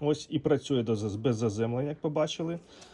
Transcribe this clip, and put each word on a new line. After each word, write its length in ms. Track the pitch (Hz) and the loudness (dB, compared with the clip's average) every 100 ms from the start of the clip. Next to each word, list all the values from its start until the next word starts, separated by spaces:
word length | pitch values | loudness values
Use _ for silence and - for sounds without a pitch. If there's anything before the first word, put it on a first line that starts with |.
Ось 260 | 147 151 - | 0 0 -2
і 80 | 156 | 0
працює 440 | 151 139 - 131 | 2 2 2 2
до 120 | 113 | 2
заз-, 220 | 107 107 101 | 0 -2 0
без 200 | 123 110 | 0 2
заземлення, 520 | 117 101 113 120 147 | 0 0 0 0 -4
як 120 | 147 | -4
побачили. 580 | 160 151 151 - 165 170 - - - | -2 0 0 -2 -4 -6 -10 -20 -20